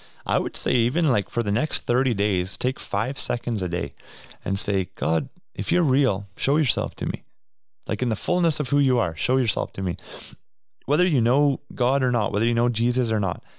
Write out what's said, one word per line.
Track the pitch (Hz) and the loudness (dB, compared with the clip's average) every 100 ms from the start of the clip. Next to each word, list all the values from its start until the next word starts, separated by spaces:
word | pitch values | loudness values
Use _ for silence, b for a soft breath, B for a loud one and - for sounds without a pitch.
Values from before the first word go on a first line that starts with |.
| B B - | B B -2
I | 117 | -2
would | 202 - | -2 -4
say | - | 0
even, | 127 117 139 160 | 2 2 2 2
like, | 113 98 | 2 0
for | - | -2
the | 107 | 0
next | 104 151 - | 0 0 -2
thirty | - 123 135 | 0 0 0
days, | 104 104 92 92 - | 0 0 0 -2 -2
take | 131 131 | -4 -4
five | - 101 120 139 | -4 -4 -4 -4
seconds | - 120 - 113 | -4 -2 -2 -2
a | 92 | -2
day | 87 82 - B B B B | -2 -4 -8 B B B B
and | - 95 | -4 0
say, | - 98 92 - | 0 0 -2 -2
"God, | - 82 - - - | 0 0 -2 -10 -14
if | - 98 | -8 -2
you're | 175 | 0
real, | 160 131 131 98 101 - | 2 2 2 0 -6 -6
show | - 151 | -2 0
yourself | 151 - 95 - | 0 -2 -4 -4
to | - | -4
me. | - - - - - - - - | -4 -10 -20 -20 -20 -20 -14 -6
Like, | 104 | -2
in | 120 | 0
the | 110 | -2
fullness | - 180 170 - | 0 2 2 0
of | 139 | 2
who | 143 | 2
you | 139 123 | 4 4
are, | 92 80 | 0 -2
show | - 135 | 0 0
yourself | 117 - 101 | 0 -2 -4
to | - | -2
me." | 95 87 B B B - - - - - - | -2 -4 B B B -16 -20 -20 -20 -14 -2
Whether | 151 185 | 2 2
you | 147 | 2
know | 113 135 147 131 - | 2 4 2 0 -6
God | 101 123 139 | -2 0 2
or | 131 | 2
not, | 120 98 | 2 0
whether | 101 | 2
you | 113 | 2
know | 117 120 | 2 2
Jesus | 113 120 120 117 | 2 0 2 0
or | 110 | 0
not, | 98 - b | 0 -2 b